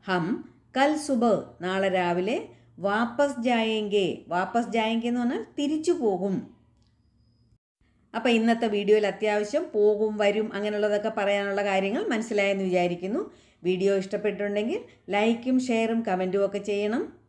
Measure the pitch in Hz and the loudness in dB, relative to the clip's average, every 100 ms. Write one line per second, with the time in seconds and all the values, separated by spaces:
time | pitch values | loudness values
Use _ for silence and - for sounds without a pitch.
0 | - 180 165 311 - - _ 254 285 302 | -2 -2 0 -4 -8 -20 _ 0 2 0
1 | - 254 233 180 - - 180 190 196 185 | -2 0 2 2 -2 -10 -4 0 0 0
2 | 175 175 185 320 466 - _ - 196 208 | 0 0 -2 -4 -6 -20 _ -6 -2 0
3 | 233 254 285 247 240 233 220 220 208 202 | -2 0 0 0 0 0 0 -2 0 0
4 | 180 - - 175 190 233 233 226 220 226 | 0 -4 -4 -4 0 -2 0 -2 0 -2
5 | 240 240 240 349 440 - 285 311 311 320 | -2 -2 -2 -2 -6 -4 -2 0 0 0
6 | 226 180 196 185 - - _ _ _ _ | 0 0 -2 -4 -6 -20 _ _ _ _
7 | _ _ _ _ _ _ _ _ _ _ | _ _ _ _ _ _ _ _ _ _
8 | _ 226 247 226 226 233 226 208 202 214 | _ -2 2 4 4 2 2 0 4 4
9 | 202 196 214 208 208 302 359 214 208 208 | 4 0 0 0 0 -2 0 4 4 4
10 | 220 214 202 202 220 196 208 208 214 208 | 0 2 2 2 -2 -4 -4 0 0 0
11 | 214 220 202 202 202 196 202 190 196 262 | -2 -2 0 0 0 -2 0 0 0 -2
12 | 427 226 226 208 196 196 190 180 175 175 | -2 -4 -2 0 0 0 0 2 0 -2
13 | 185 277 440 - _ _ 175 185 196 196 | -4 -4 -6 -14 _ _ -2 2 2 0
14 | 190 208 208 185 208 202 226 415 - - | -2 -4 -4 -2 -2 -2 -2 -4 -8 -20
15 | - 202 220 233 254 254 254 226 226 226 | -4 0 2 0 0 0 2 0 2 0
16 | 226 185 185 196 196 202 202 202 208 247 | 0 -2 0 0 0 -2 -4 -2 -2 -2
17 | 440 - | -6 -12